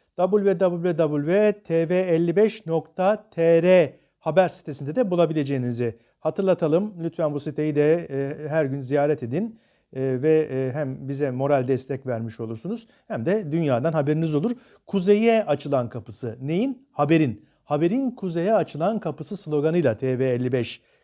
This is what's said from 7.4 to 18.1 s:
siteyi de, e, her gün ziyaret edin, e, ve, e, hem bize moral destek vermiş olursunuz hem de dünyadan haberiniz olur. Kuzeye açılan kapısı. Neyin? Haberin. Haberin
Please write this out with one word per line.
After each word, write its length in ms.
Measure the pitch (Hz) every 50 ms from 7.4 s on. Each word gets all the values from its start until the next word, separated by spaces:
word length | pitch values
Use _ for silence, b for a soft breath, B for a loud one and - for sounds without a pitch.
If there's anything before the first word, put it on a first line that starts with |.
siteyi 340 | - 156 135 156 151 151 143
de, 200 | 147 147 151 165
e, 540 | 170 165 - 135 139 139 139 147 - 151 139
her 160 | 156 160 151
gün 160 | 131 139 143
ziyaret 420 | 127 123 143 143 143 151 147 -
edin, 360 | 127 113 131 180 226 220 b b b b b b b b
e, 300 | - 131 135 131 127 127
ve, 260 | 139 160 156 156 151 -
e, 220 | 131 131 135 127
hem 360 | 123 156 147 131 135 143 139 135
bize 220 | 139 139 147 131
moral 380 | 123 131 135 143 143 135 123 131
destek 380 | 131 123 - - 135 131 -
vermiş 340 | 127 117 110 117 110 - -
olursunuz 480 | 113 113 113 110 - 180 233 220 b b b b b -
hem 180 | 196 120 113
de 260 | 165 202 220 180 143
dünyadan 400 | 156 170 160 139 120 117 139 165
haberiniz 420 | 151 156 135 147 151 160 165 156 151
olur. 160 | 139 175 240 240 B B B B B _
Kuzeye 580 | - 202 190 175 202 208 208 226 233 226 220 202
açılan 440 | 156 147 139 - 147 139 127 120 117
kapısı. 480 | - 117 - 117 104 - 127 113 113 127
Neyin? 480 | 131 147 165 190 254 277 247 - _ _
Haberin. 540 | _ - 147 147 165 160 151 120 104 b b b b b b
Haberin 460 | - 147 147 170 175 226 269 269 240